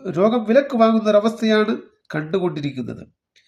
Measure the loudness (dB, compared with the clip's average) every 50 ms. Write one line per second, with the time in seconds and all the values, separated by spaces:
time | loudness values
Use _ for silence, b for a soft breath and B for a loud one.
0 | -10 -6 0 0 2 2 2 0 0 2 2 2 2 2 2 2 2 4 2 2
1 | 2 2 4 4 2 0 -2 -2 0 2 2 2 2 0 -2 -4 -8 -14 _ _
2 | _ -8 -8 -6 -6 -4 -4 -2 -2 -2 -4 -4 -6 -6 -6 -8 -8 -10 -10 -14
3 | -16 -20 _ _ _ _ _ _ _